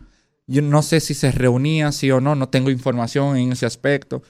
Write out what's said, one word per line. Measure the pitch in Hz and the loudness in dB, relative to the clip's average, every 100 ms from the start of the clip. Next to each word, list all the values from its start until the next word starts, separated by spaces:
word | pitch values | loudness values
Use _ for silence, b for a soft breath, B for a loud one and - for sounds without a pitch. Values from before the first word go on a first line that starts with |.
| b b b _ - | b b b _ -4
yo | 131 | -2
no | 147 147 | 2 2
sé | 147 160 | 2 0
si | - | -2
se | 143 139 | -2 0
reunía, | 123 127 123 143 160 151 | 2 2 2 0 0 0
sí | 143 135 | 0 0
o | 131 | 2
no, | 135 147 | 2 0
no | 131 | 0
tengo | 135 131 | 0 0
información | 127 135 123 127 143 139 135 | 0 -2 -2 -2 -2 0 0
en | 123 | 0
ese | 123 120 | -2 -4
aspecto. | - 139 143 - 123 - | -2 -2 -2 -2 -12 -12